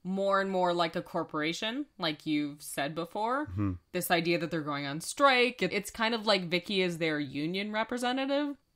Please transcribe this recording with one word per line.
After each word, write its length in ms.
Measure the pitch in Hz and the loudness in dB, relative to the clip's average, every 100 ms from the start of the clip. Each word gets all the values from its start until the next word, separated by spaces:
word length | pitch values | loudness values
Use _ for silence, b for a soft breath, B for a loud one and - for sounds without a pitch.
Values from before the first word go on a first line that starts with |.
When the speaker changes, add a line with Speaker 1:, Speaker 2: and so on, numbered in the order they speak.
Speaker 1:
more 380 | 180 190 196 196 | -4 0 2 2
and 100 | 196 | 2
more 240 | 185 180 | 2 2
like 220 | 175 165 180 | 4 2 -2
a 60 | |
corporation, 840 | - 175 160 156 156 170 220 254 294 - | -4 -4 -4 -2 -2 -2 -4 -4 -8 -4
like 280 | 165 151 156 | -4 -4 0
you've 340 | 151 147 151 | 0 0 -6
said 340 | - - 143 160 | -10 -4 -4 -4
before. 500 | 156 208 220 269 302 | -6 -4 -2 -2 -2
Speaker 2:
Mm-hmm. 260 | 92 101 90 _ | -2 -2 -2 _
Speaker 1:
This 180 | 180 175 | -4 0
idea 280 | 175 165 170 | 2 2 0
that 120 | 160 | 0
they're 100 | 165 | -4
going 260 | 147 143 143 | -4 -4 -4
on 140 | 151 | -6
strike. 600 | - - 277 254 247 240 | -6 4 6 6 4 2
It, 100 | 180 | 0
it's 180 | 202 196 | 0 -4
kind 240 | - 226 233 | -2 0 0
of 100 | 208 | 4
like 220 | 202 175 | 4 4
Vicky 340 | 175 - 196 | -2 0 0
is 160 | 180 165 | 2 0
their 220 | 165 147 | 0 0
union 500 | 143 139 156 190 208 | -2 -4 -2 -2 -2
representative, 840 | 214 220 247 247 262 269 277 294 285 _ | -2 -2 -2 -2 0 0 0 -2 -6 _